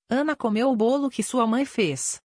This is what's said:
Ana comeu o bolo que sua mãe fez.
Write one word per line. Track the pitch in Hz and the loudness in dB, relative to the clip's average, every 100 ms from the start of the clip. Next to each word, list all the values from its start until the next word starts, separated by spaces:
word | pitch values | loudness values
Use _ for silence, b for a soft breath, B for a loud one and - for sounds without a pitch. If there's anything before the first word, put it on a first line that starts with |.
| _ | _
Ana | 247 302 | -2 -2
comeu | 285 233 208 262 | -2 -2 0 2
o | 233 | 2
bolo | 226 277 277 | 2 2 0
que | - | -4
sua | 202 247 226 | -2 0 0
mãe | 233 | 0
fez. | 277 - 175 131 - - | -2 0 -2 -2 -6 -8